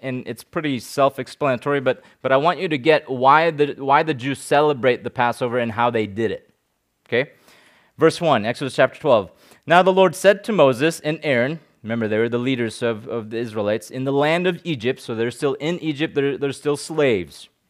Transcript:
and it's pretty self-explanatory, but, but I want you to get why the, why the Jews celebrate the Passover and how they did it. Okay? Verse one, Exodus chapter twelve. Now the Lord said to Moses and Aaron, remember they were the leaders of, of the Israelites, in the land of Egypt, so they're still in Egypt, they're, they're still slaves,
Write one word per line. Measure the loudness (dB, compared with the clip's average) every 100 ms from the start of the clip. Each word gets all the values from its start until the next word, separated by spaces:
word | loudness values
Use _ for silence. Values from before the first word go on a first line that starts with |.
and | -10 -8 -10
it's | -14
pretty | -10 -6 -4 -6
self-explanatory, | -6 2 2 0 -12 -4 -2 -2 -2 0
but, | 0 -2 -8 _
but | 0
I | 2
want | 2 -2
you | -4
to | 0
get | 2 2 0
why | 2 6 6 4
the, | 0 -2 -2
why | 2 2
the | 2
Jews | -4 -4 -8
celebrate | 0 2 4 2 0 0
the | -4
Passover | -2 -2 0 -2 -2
and | -2
how | 0 0
they | 0 -4
did | -4 -4
it. | -4 _ _ _ _ _ _ _
Okay? | -2 -2 _ _ _ _ _ _ 0
Verse | 0 2
one, | 0 0 -2
Exodus | -6 -6 0
chapter | 0 0
twelve. | 2 2 0 _ _ _ 2
Now | 4
the | 4
Lord | 4 2 4
said | 2 2 0
to |
Moses | 4 4 4 0 0
and | -6 -4
Aaron, | -2 0 0 -4 _ _
remember | -6 -4 0
they | 0
were | 0
the | -2
leaders | -2 -2 -4 -2
of, | -4 -4 -6
of | -8 -6
the | -8
Israelites, | -6 -4 -2 -2 -6
in | -6 -2
the |
land | 0 2 2 0
of | -4
Egypt, | -6 -4 -4 -4
so | -6
they're | -4 -4
still | -2 -4 -2
in | -4 -4
Egypt, | -4 -4 -4 -2
they're, | -2 -2
they're | -6
still | -4 -4 -4
slaves, | -4 0 2 2 -2 -14 -20 _